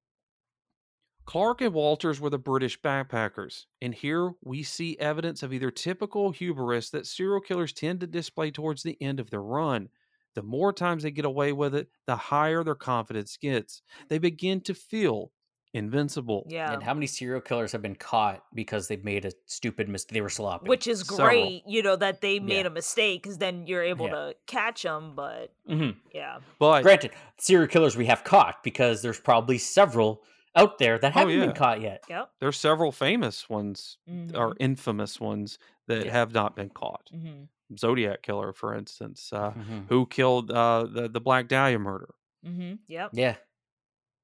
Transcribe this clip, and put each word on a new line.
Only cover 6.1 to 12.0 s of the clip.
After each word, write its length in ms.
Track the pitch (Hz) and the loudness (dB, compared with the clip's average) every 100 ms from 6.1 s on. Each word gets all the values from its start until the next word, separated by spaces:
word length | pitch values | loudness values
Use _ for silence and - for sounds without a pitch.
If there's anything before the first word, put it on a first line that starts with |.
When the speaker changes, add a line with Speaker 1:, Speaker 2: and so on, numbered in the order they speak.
| 208 196 | -2 -2
Speaker 1:
hubris 580 | 156 180 147 120 120 113 | -2 -6 -4 -2 -2 -4
that 160 | 151 - | -8 -8
serial 320 | - 185 202 | -4 -2 -2
killers 320 | 196 180 165 | -2 -4 -4
tend 280 | - 151 180 | -4 -4 -4
to 60 | 170 | -6
display 440 | 165 160 - 156 | -8 -8 -6 -6
towards 320 | 147 156 143 | -4 -6 -6
the 140 | 165 147 | -8 -6
end 180 | 135 139 | -6 -6
of 100 | 110 | -6
their 120 | 104 | -8
run. 480 | 101 135 156 123 92 _ _ _ _ | -4 -2 0 -2 -4 _ _ _ _
The 80 | - | -12
more 320 | 104 127 196 | -6 0 0
times 300 | 196 175 170 | 0 -2 -2
they 80 | 151 | -4
get 120 | 147 147 | -2 -2
away 280 | 135 143 | 0 0
with 220 | 143 143 143 | 0 0 -2
it, 140 | - _ | -6 _